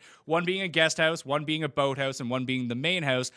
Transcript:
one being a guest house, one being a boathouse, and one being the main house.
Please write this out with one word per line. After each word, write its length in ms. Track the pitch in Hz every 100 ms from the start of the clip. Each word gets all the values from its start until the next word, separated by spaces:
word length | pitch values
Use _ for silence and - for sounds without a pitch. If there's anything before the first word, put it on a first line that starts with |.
| - -
one 200 | - 165
being 160 | 175 190
a 60 | 190
guest 300 | 160 160 -
house, 260 | 160 165 131
one 180 | 147
being 200 | 151 156
a 40 | 151
boathouse, 520 | - 139 135 135 131
and 100 | 120
one 140 | 127
being 240 | 127 131 120
the 80 | 120
main 260 | 160 180
house. 300 | 143 127 123